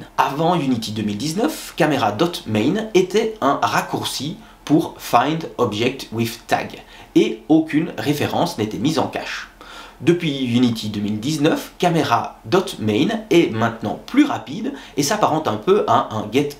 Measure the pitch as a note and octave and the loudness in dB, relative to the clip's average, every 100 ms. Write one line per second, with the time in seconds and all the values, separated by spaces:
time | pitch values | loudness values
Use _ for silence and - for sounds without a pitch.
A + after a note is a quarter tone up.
0 | - - C3+ C#3 E3 F3 C3+ A#2 A2 G#2+ | -6 -2 -2 0 0 2 0 -2 -4 -4
1 | G#2+ G2+ D3+ F3+ D4+ - - - D3+ C3 | -4 -2 -4 -2 -2 -4 -8 -2 0 2
2 | G#2+ G#2 E3+ - A2 A2 B2 G#3 A3 F#3 | 0 2 0 -2 -2 0 2 0 2 2
3 | F#3 G#3+ A3+ - C3+ - - D#3 - - | 2 2 0 0 0 2 0 0 -2 -4
4 | - - C#3+ - - - - D#3 - - | -6 -6 -8 -10 -16 -12 2 2 2 -6
5 | - A#2+ C3+ E3 - - A#2+ G#2 B2 - | 0 2 2 -2 -4 -2 -2 0 -2 -2
6 | - A2+ A2+ - - - - - - - | -6 -4 -4 -6 -4 -4 -4 -12 -18 -20
7 | - E3 G#3+ - - D#3+ D#3 D3 F3 - | 0 2 2 0 2 4 4 0 -2 -2
8 | A#2 C#3+ G#2 G#2+ E3+ - G#2 - C3+ D3+ | -2 -2 -2 0 -2 -2 -4 -2 0 0
9 | G#2 - - - - - - - - - | -2 -4 -8 -10 -12 -18 -20 -18 -20 -2
10 | B2+ F3 D#3+ C#3 B2 A#2+ B2 A2 G#2 G2+ | 2 2 0 -2 0 4 2 2 -4 -4
11 | G2+ G#2+ C#3 D#3 D3 C#4+ - - F3 D#3+ | -2 -2 -4 0 0 0 -4 -2 0 2
12 | B2 A2+ - - A2 F3+ F#3 - G#2+ G#2+ | 2 0 -2 -10 0 0 0 -2 0 2
13 | G3 A2+ - F3 B2 A2+ A#2 - G#2+ F2 | 2 -2 2 4 4 2 -2 -2 -6 -6
14 | - B3+ D4 A2+ - F3 B3 - - - | 0 2 2 0 -8 -8 -8 -8 -6 -2
15 | C#3+ G#3+ B2+ D3+ A#2+ G#2 - G#3 - A#2 | 0 2 2 2 0 -2 2 2 4 2
16 | - A2 F#2 B2 D3 | 2 -4 -2 0 0